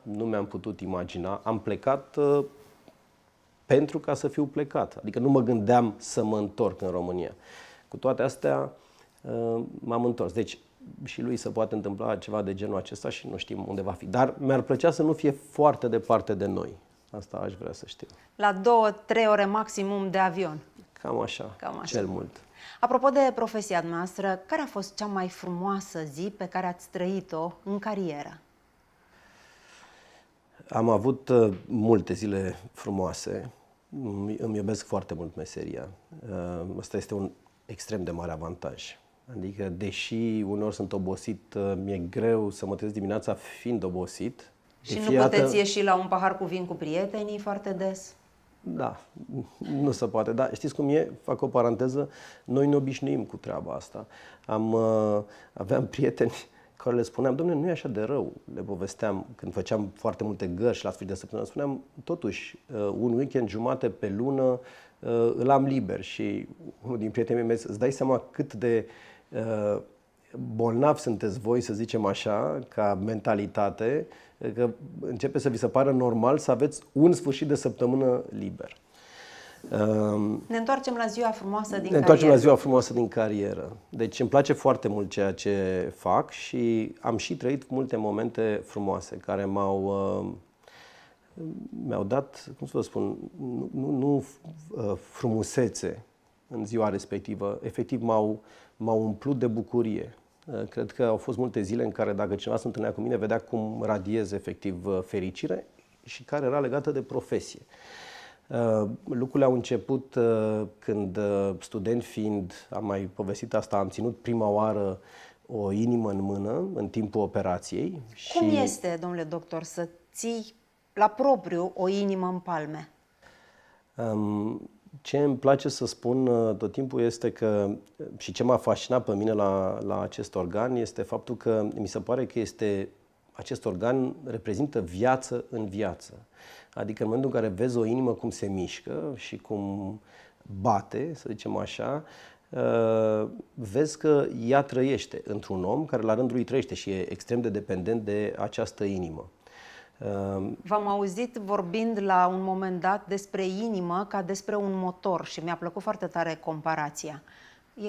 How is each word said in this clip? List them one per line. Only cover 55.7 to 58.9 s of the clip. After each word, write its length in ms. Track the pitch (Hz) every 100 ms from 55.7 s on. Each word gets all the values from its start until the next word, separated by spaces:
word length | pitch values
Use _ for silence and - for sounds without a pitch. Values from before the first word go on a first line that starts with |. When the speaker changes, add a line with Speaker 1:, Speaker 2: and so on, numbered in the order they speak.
| 127 113
Speaker 1:
prieteni 460 | - - - 117 - - - - -
care 200 | - 120
le 60 |
spuneam: 320 | 113 - 131
„Dom'le, 200 | 131 170
nu 120 | 160 165
e 40 |
așa 180 | 160 147
de 140 | 107
rău.” 300 | 110 139 87 - -
Le 60 | 65
povesteam 640 | 95 98 98